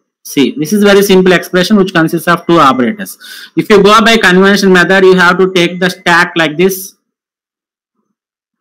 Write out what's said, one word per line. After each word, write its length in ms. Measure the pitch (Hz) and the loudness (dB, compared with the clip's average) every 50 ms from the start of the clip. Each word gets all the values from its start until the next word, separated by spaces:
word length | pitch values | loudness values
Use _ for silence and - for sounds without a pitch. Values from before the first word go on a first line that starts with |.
| _ _ _ _ - | _ _ _ _ -20
C. 320 | - - 147 135 110 - - | -8 -4 -2 -2 -2 -2 -6
This 140 | 151 151 214 | -6 -4 -2
is 100 | 202 208 | 0 2
very 200 | 202 202 202 196 | 2 2 2 2
simple 300 | 202 190 185 180 180 180 | 2 2 2 2 2 0
expression 440 | 170 - - - 180 180 - 214 | -2 -2 -4 -4 -4 -2 0 0
which 160 | 202 185 190 - | 0 0 0 -2
consists 340 | 175 160 160 - 165 160 | -2 -2 -2 -2 -4 -4
of 180 | - 170 175 - - | -4 -4 -2 -2 0
two 100 | 170 165 | 2 2
operators. 580 | 151 135 127 127 123 113 107 101 98 92 - - - - - - - - _ | 2 2 0 0 -2 -4 -4 -6 -10 -16 -16 -18 -20 -20 -20 -20 -20 -10 _
If 140 | 165 - - | -6 -2 2
you 100 | 214 196 | 2 4
go 240 | 185 202 208 202 214 | 4 4 2 2 2
by 120 | 220 226 | 2 0
convention 560 | 226 214 185 180 185 190 196 202 196 202 196 185 | 2 2 2 2 2 2 2 2 0 2 2 2
method, 320 | 180 175 175 190 196 190 | 2 2 2 2 2 4
you 100 | 185 185 | 4 4
have 240 | 180 175 175 185 180 | 4 2 0 0 0
to 140 | 185 185 190 | 0 -2 0
take 260 | 180 170 170 180 180 | -2 -2 -4 -4 -4
the 100 | 185 180 | -6 -6
stack 440 | 180 - - 180 170 165 180 175 - | -6 -6 -4 -2 0 0 0 -2 -4
like 220 | 170 160 151 151 | -4 -4 -4 -2
this, 400 | 151 180 190 190 190 - - - _ _ _ _ _ _ _ _ _ _ _ _ _ _ _ _ _ _ _ _ _ _ _ _ _ _ _ _ _ _ _ _ _ | -2 -2 -2 -2 -6 -12 -16 -20 _ _ _ _ _ _ _ _ _ _ _ _ _ _ _ _ _ _ _ _ _ _ _ _ _ _ _ _ _ _ _ _ _